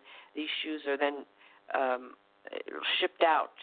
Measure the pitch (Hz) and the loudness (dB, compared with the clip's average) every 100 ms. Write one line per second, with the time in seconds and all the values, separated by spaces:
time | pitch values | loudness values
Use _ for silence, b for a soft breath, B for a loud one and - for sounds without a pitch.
0 | B B B 151 151 - 156 156 143 135 | B B B -8 -6 -4 -4 -4 -2 2
1 | 143 143 - _ b b - - 131 127 | 2 0 -10 _ b b -2 0 2 0
2 | 123 - _ _ - - - 76 - - | -4 -18 _ _ -10 -10 -8 -6 -2 0
3 | 180 - 165 151 - - | 0 4 4 4 2 -6